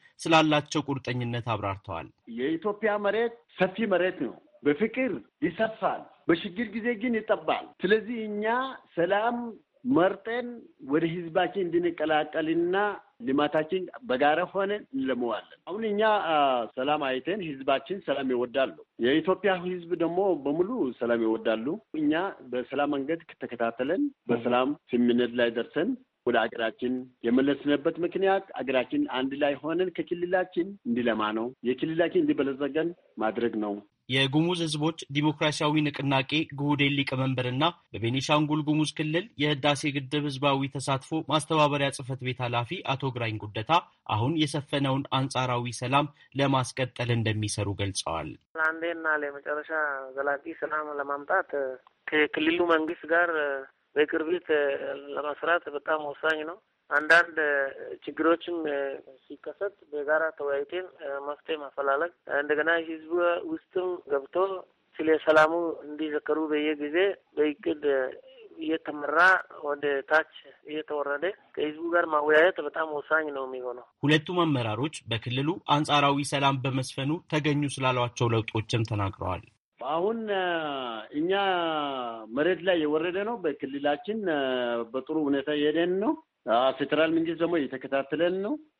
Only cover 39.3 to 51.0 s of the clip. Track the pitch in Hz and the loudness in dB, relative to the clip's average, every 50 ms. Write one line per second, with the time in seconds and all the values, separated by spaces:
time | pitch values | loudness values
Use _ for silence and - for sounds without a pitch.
39.3 | _ - 143 151 151 135 139 147 147 139 - 147 135 147 135 131 151 151 143 147 | _ -2 0 0 0 2 2 2 2 2 0 -2 -2 -4 -4 -2 -2 -2 -2 -2
40.3 | 131 131 143 143 139 139 139 135 - 143 - 147 135 131 - - 160 160 160 - | -4 0 2 2 2 2 0 -2 -4 -6 -2 -2 -2 -2 -2 -4 -6 -4 -2 0
41.3 | 147 156 - - 165 156 151 143 143 143 139 139 - - 127 127 135 120 127 127 | 0 0 0 2 4 4 4 4 4 2 0 -2 -2 -6 -8 -8 -8 -6 -4 -6
42.3 | 127 - 123 120 120 117 120 - 175 196 - - 139 - 143 135 120 120 117 110 | -4 -4 -4 -2 0 -2 -2 -2 -6 -8 -4 -4 -4 -2 -2 -4 -2 -2 -4 -4
43.3 | 107 104 107 104 - 110 107 - 160 180 - - _ _ _ - 110 107 117 139 | -4 -6 -8 -8 -6 -6 0 2 2 2 2 -2 _ _ _ -2 0 0 0 0
44.3 | 170 156 156 147 - 147 - - 151 143 139 135 131 135 139 - 131 131 131 131 | 2 2 0 0 0 -4 -4 -2 -2 0 2 2 0 0 -2 -2 -2 0 0 0
45.3 | - 127 127 123 123 120 120 123 113 - 127 123 135 143 147 139 - _ - _ | -2 -2 -2 0 0 -2 -2 -4 -6 -6 -4 2 2 2 2 0 -6 _ -20 _
46.3 | - 135 139 139 139 131 127 - - - 131 120 - - 120 117 120 117 110 113 | -2 0 2 4 4 2 0 -2 -2 -4 -4 -4 -2 -4 -2 0 0 2 2 0
47.3 | 107 107 107 104 - 107 101 101 95 - 101 98 92 - - - 80 80 78 76 | 0 0 -2 -2 -2 -2 -2 -2 -2 -2 -2 -4 -4 -4 -4 -4 -4 -4 -4 -8
48.3 | - - _ _ - 160 160 160 160 165 165 170 165 165 160 160 151 151 147 143 | -10 -14 _ _ -4 -2 0 0 0 -2 -4 -4 -4 -2 0 0 0 0 0 -4
49.3 | 143 143 - 147 147 151 151 - 160 156 151 147 139 135 135 131 131 139 139 143 | -6 -8 -6 -4 -4 -4 -4 -4 -2 -2 -2 -2 -2 -6 -8 -8 -6 -4 -2 -2
50.3 | 143 139 - 160 151 - 151 - 151 156 151 151 147 143 | -2 -2 -4 -10 -8 -8 -6 -4 -4 -6 -6 -6 -6 -6